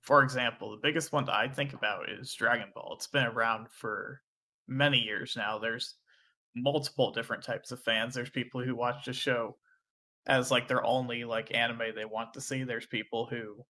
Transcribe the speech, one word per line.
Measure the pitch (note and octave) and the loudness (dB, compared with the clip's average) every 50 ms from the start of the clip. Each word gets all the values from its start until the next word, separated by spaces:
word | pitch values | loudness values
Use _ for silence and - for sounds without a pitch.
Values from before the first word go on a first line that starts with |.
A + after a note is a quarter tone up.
| - | 4
for | - C3+ C#3+ C3+ | 8 8 8 8
example, | C3 B2 B2+ B2 A#2+ A#2 - - G#2+ | 8 4 2 2 0 0 -2 -8 -8
the | G#2+ G#2+ B2 | -8 0 0
biggest | D3 D3+ E3 D#3 - - | 2 2 2 -2 0 0
one | D3 C3 | 0 2
that | - - | 2 2
I | G#2 A2 C3+ | 2 2 2
think | C3+ - C#3+ C#3 C#3 | 0 -2 -4 -4 -4
about | - - G#2+ G#2 F2+ - - | -2 -2 0 0 -2 -4 -8
is | G2 - B2 - - | -8 -8 -8 -10 -4
Dragon | - A2+ A2+ A#2+ A#2 G#2 G2 - | 0 2 4 4 2 0 -8 -12
Ball. | - - - - | -12 -10 -10 -10
It's | - - - | -10 -10 -2
been | - C#3+ C3 | 0 2 2
around | A#2 A2+ A#2 A2+ A2+ A2+ A2 A2+ A2+ | 2 2 2 2 2 2 0 -2 -10
for | - - - A2+ G#2+ G2 G2+ - C#3 - _ _ _ _ _ _ _ _ _ - | -16 -8 -6 -4 -4 -4 -6 -8 -12 -14 _ _ _ _ _ _ _ _ _ -6
many | B2+ C3 C#3+ C#3+ C#3 B2 | 0 2 4 4 4 2
years | A2+ G#2+ G#2 G2+ - - - | 0 0 -4 -4 -4 -6 -6
now. | A#2+ G#2+ G#2 A2 G#2+ | -4 -4 -4 -4 -2
There's | G#2+ A2+ A2+ B2 - - - _ _ _ _ _ _ _ _ _ _ _ _ | -2 -4 -4 -4 -6 -10 -12 _ _ _ _ _ _ _ _ _ _ _ _
multiple | A#2+ B2 C#3+ C#3+ D3 C#3 - - - C3 - - | -2 0 2 2 2 -2 -4 0 2 2 2 2
different | A#2 A2+ - A#2 G2+ - | -4 -4 -4 -6 -6 -4
types | - A#2 - - - B2+ | -6 -6 -6 -6 -10 -12
of | B2 - | -6 0
fans. | - A2+ A2 A2+ A#2+ B2 | 0 2 2 2 0 -2
There's | B2+ A#2+ B2+ | -6 -6 -4
people | - C3 A#2+ A#2+ - B2+ B2 | -4 -4 -4 -4 -4 -4 -2
who | B2+ B2 | -2 -2
watch | A2+ A#2+ A#2+ A#2+ A#2+ - | 0 0 0 0 -2 -6
the | - B2+ | -8 -6
show | - - C#3 B2+ A#2+ A#2 G#2 - _ _ _ _ _ _ _ _ _ _ _ _ _ _ | -2 0 0 2 2 0 -2 -6 _ _ _ _ _ _ _ _ _ _ _ _ _ _
as, | - C3+ C3 B2 B2+ | 4 4 4 4 4
like, | C3 B2 B2 - | 2 2 2 2
their | B2+ B2+ - | 0 0 2
only, | A2 B2 C3 C3 B2 A#2+ A#2+ A#2+ | 2 2 2 2 -2 -4 -6 -4
like, | A#2 A#2 A2+ A2+ - - | -2 -2 -2 -2 0 0
anime | A2+ A#2 A#2 A#2 A#2 A#2 A2+ A2 | 2 2 2 0 -2 -4 -4 -4
they | A2 A2 | -6 -8
want | A2 G#2+ A2 A2+ A2+ - | -6 -4 -6 -6 -6 -8
to | - | -12
see. | C3+ - C3+ C3 C3 | -8 -6 -4 -4 -2
There's | B2+ A#2 A2+ A#2 | -2 -4 -6 -6
people | - - A2 A2 - - A#2 A#2 | -4 -4 -6 -4 -2 -2 -2 -2
who | - B2 A#2+ A2+ G#2+ G#2 G#2+ B2+ _ | -2 -4 -6 -6 -8 -12 -16 -20 _